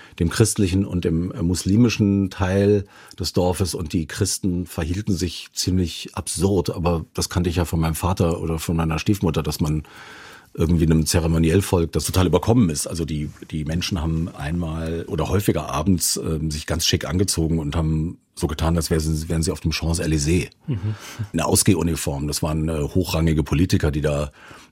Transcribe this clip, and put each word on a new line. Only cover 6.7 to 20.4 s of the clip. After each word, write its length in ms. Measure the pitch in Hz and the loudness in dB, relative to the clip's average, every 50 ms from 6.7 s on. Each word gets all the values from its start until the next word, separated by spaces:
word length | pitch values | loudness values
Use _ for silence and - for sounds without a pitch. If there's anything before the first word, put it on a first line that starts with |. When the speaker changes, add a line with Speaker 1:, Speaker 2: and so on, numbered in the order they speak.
Speaker 1:
Aber 340 | - 92 78 87 85 80 76 - | -4 -2 0 0 0 -2 -4 -6
das 160 | - 95 90 - | -6 -6 -4 -2
kannte 220 | - 92 85 90 | 0 0 0 2
ich 60 | 82 | 2
ja 100 | 90 82 | 0 0
von 120 | - - 82 | 0 0 0
meinem 160 | 80 80 78 | 0 0 0
Vater 460 | - - 90 95 - 90 82 85 - | -2 -2 0 2 2 2 2 0 0
oder 180 | 87 82 82 80 | -2 -4 -4 -4
von 160 | - - 82 | -2 -2 0
meiner 240 | 82 80 80 78 80 | 0 0 0 -2 0
Stiefmutter, 440 | - - 104 - 101 82 73 80 | 0 0 0 2 0 0 0 0
dass 180 | 76 80 73 - | -2 -2 -2 -2
man 220 | 85 78 78 76 - - - - - - - - - - - - - _ | -2 -2 -2 -2 -4 -8 -14 -20 -20 -20 -20 -20 -20 -20 -20 -20 -20 _
irgendwie 340 | - - 82 78 87 80 85 | -4 0 2 2 4 4 4
einem 200 | 80 80 80 78 | 4 4 4 2
zeremoniell 560 | - - 87 80 82 82 82 82 80 82 98 | 2 2 2 2 2 2 4 4 4 4 4
folgt, 320 | 95 - 98 87 82 78 - | 4 4 2 2 2 2 0
das 120 | 80 - | -2 -2
total 200 | - - 92 92 | 0 2 2 4
überkommen 440 | 85 80 87 - - 117 127 104 82 | 4 2 2 4 4 4 6 4 4
ist. 160 | 73 69 - - | 2 -2 -6 -6
Also 160 | - 82 80 | -6 -4 -4
die, 260 | 71 78 73 76 73 - - - - | -4 -4 -4 -6 -6 -10 -14 -12 -8
die 140 | 80 78 73 | -8 -6 -4
Menschen 360 | 76 82 85 - - 98 82 | -4 -2 -4 -2 -2 -2 -2
haben 280 | 78 82 80 80 85 87 - | 0 0 0 0 -2 -4 -6
einmal 720 | - 71 73 85 87 85 80 80 82 82 80 85 82 - | -8 -6 -4 -4 -4 -4 -4 -4 -4 -4 -4 -4 -6 -6
oder 220 | - - 76 76 - | -4 -4 -2 0 0
häufiger 420 | 92 101 - - 87 80 76 - | 0 2 2 2 0 0 -2 -4
abends, 460 | - 78 78 98 92 80 - - - | -4 0 2 2 2 2 2 0 -2
ähm, 340 | - - - 80 76 78 78 | -2 -2 -2 -2 -2 -2 -4
sich 160 | 73 73 - | -4 -6 -4
ganz 200 | - 82 80 - | -4 -2 -2 2
schick 200 | - - 82 - | 2 2 0 0
angezogen 520 | - 90 92 101 - - 87 80 78 82 80 | 0 0 0 0 0 0 0 0 2 0 0
und 180 | 76 73 76 | -2 -2 0
haben 420 | 85 80 78 80 78 80 87 - - _ _ _ | 0 0 2 0 0 -2 -4 -6 -10 _ _ _
so 120 | - 85 | -4 -4
getan, 300 | 73 73 - 80 80 85 | -2 -2 0 0 2 2
als 140 | 85 78 - | 0 0 0
wären 100 | 85 78 | 0 0
sie, 280 | 76 80 80 76 80 80 | 0 0 -2 -2 -2 -2
wären 140 | 85 82 | -2 0
sie 100 | 78 80 | 0 0
auf 80 | 76 - | -2 -2
dem 100 | - 80 | -2 -2
Champs-Élysées. 760 | 76 - - 82 82 87 - 78 78 73 71 78 90 87 | -2 0 0 -2 0 0 0 0 0 2 2 2 2 2